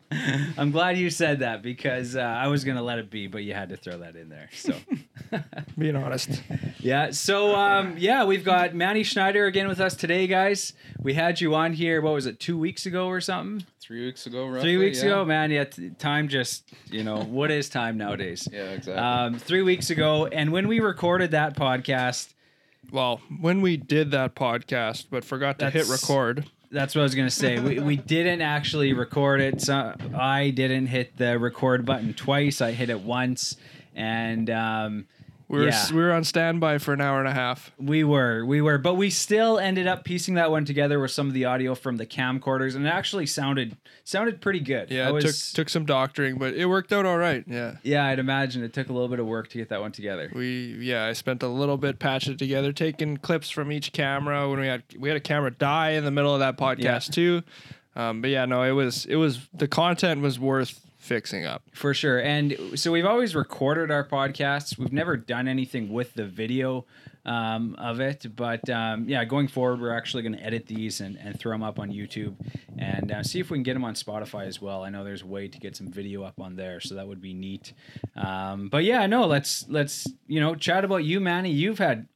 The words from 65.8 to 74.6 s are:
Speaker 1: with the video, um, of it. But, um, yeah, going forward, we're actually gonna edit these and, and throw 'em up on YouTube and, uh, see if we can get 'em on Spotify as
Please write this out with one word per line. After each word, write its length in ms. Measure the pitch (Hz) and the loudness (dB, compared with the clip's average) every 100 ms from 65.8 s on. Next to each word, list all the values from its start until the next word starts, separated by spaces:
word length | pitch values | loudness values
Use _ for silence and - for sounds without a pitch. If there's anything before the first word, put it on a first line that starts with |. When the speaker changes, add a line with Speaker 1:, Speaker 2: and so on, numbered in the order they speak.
| 104 | -4
Speaker 1:
with 240 | 113 123 117 | -4 -4 -6
the 100 | 101 | -8
video, 600 | 92 113 127 131 127 - - - - 117 | -6 -4 -2 -2 -4 -8 -18 -20 -12 -6
um, 500 | 117 113 113 113 - | -2 -2 -2 -4 -6
of 220 | 120 117 | -6 -2
it. 260 | 135 147 117 110 | -4 -4 -10 -6
But, 320 | 120 117 - | -4 -4 -2
um, 340 | 117 113 110 113 | -2 -2 -2 -2
yeah, 160 | 135 117 | -2 0
going 240 | 139 139 | 0 0
forward, 320 | 127 127 123 | 0 0 0
we're 120 | 120 117 | -2 -4
actually 280 | - 123 | -4 -6
gonna 140 | 113 107 | -6 -6
edit 280 | 110 113 - | -6 -6 -6
these 360 | 110 110 - | -6 -6 -6
and, 160 | 98 95 | -10 -10
and 200 | 104 101 | -12 -8
throw 160 | 113 | -6
'em 80 | 110 | -4
up 160 | 107 107 | -6 -6
on 120 | 101 | -8
YouTube 440 | 101 104 110 104 98 - - - - | -8 -8 -8 -8 -10 -12 -12 -12 -8
and, 340 | 95 98 101 | -6 -4 -4
uh, 100 | 104 | -4
see 200 | 107 180 | -4 -4
if 80 | 175 | -4
we 60 | 151 | -2
can 60 | |
get 120 | 123 131 | -2 -2
'em 80 | |
on 120 | 117 110 | -4 -6
Spotify 500 | - 107 104 104 95 | -8 -8 -8 -8 -10
as 160 | 90 | -10